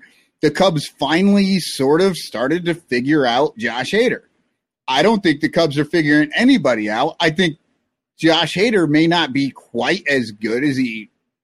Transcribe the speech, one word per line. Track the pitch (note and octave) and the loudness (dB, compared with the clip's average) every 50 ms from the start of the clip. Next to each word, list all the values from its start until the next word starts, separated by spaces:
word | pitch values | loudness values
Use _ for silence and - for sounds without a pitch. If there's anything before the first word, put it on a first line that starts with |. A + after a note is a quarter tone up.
| - - _ _ _ _ _ _ | -8 -18 _ _ _ _ _ _
the | - D3+ | -2 -2
Cubs | D3 - - F#3+ E3 D3 - | 2 2 2 2 0 -2 -6
finally | - - - C#3+ C3+ D#3 F3 G3 G3+ G3+ G3+ G3 F#3+ G3 F3 | -8 -8 -6 -4 -2 0 2 2 4 4 2 2 0 0 -2
sort | - - - - C3 C3+ D3+ E3 | -4 -6 -4 -2 0 2 2 4
of | F#3+ G3 F3 | 2 0 0
started | - - - - A2 B2 C3+ D#3+ F3+ E3 | -4 -8 -10 -8 -6 -4 -2 -2 -2 -4
to | E3+ E3 | -4 -6
figure | E3 - _ B2+ B2 B2 C#3 D#3+ D3+ C3 | -6 -6 _ -4 -2 0 0 0 2 2
out | A#2+ A#2 C3 D3+ D3+ - | 2 2 0 0 -2 -2
Josh | A2 A2+ A#2 A2+ - - - | -6 -8 -6 -6 -6 -4 -2
Hader. | F#3+ G#3+ B3+ A#3+ - - - _ _ _ _ _ _ _ _ _ _ _ _ | 0 0 0 0 -2 -4 -8 _ _ _ _ _ _ _ _ _ _ _ _
I | - C3 C#3+ | -2 0 2
don't | D#3+ G#3+ A3+ G3+ | 2 2 2 2
think | - E3 D3 D3 | 2 0 0 0
the | D#3+ C#3 | -2 -2
Cubs | - E3+ E3 D#3 C3+ D3 | 0 0 0 0 0 -2
are | D3+ | -2
figuring | - - E3+ D#3 D3 D3 D3+ D3+ D3 - | 0 0 0 2 2 2 2 2 0 0
anybody | F3 A#3 C4 C#4 G3+ C#3+ C3 A#2+ A2 G#2+ G#2 | 2 4 4 4 4 2 0 0 0 -2 -4
out. | G#2+ A#2 D3 D#3+ - - | -2 -2 -2 -4 -2 -2
I | E3+ E3 | -2 0
think | D#3 E3 G#3 A3 - - _ _ _ _ _ _ _ _ _ _ _ - | 0 0 -2 -2 -4 -8 _ _ _ _ _ _ _ _ _ _ _ -2
Josh | - D#3+ D#3+ E3 E3 D3+ - | 0 2 2 2 0 -2 -2
Hader | F3 G#3 B3 A3 F#3+ E3 D3 | 0 0 2 2 2 2 2
may | D3 D3+ E3 E3+ | 2 2 2 2
not | F3 F3 D#3+ C3 | 2 0 -2 -2
be | B2 C#3 C#3 C3 | -2 -2 -4 -4
quite | - - - _ - A#2 A#2 C#3+ F3+ G3 - D3 | -6 -12 -16 _ -6 -4 -2 -2 -2 -2 -2 -2
as | C#3 C3 A#2 G#2+ | -2 -2 -2 -4
good | G#2 G#2+ A2 G#2+ A2+ B2+ D3 | -8 -8 -6 -4 -2 -2 -2
as | D3 C3 | -2 0
he | C3 C3 A#2 A2+ A2 G#2+ - _ _ _ _ _ _ | -2 -2 -4 -6 -10 -14 -16 _ _ _ _ _ _